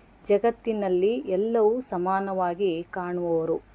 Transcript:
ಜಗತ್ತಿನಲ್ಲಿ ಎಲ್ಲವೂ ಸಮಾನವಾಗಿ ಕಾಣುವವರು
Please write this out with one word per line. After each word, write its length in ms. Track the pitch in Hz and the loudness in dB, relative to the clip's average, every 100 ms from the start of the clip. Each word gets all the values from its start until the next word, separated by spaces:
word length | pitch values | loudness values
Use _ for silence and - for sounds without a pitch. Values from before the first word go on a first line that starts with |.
| - - - | -20 -12 0
ಜಗತ್ತಿನಲ್ಲಿ 840 | 202 233 233 226 214 190 180 202 | 2 2 0 -4 -2 0 2 2
ಎಲ್ಲವೂ 680 | 247 214 185 226 233 214 247 | 0 -2 0 2 4 4 2
ಸಮಾನವಾಗಿ 1040 | - 180 180 196 196 185 180 175 196 165 175 | -2 -4 0 0 -2 -2 -2 0 -2 -2 -6
ಕಾಣುವವರು 680 | 190 180 175 175 165 160 - - | -8 -6 -4 0 0 0 -4 -6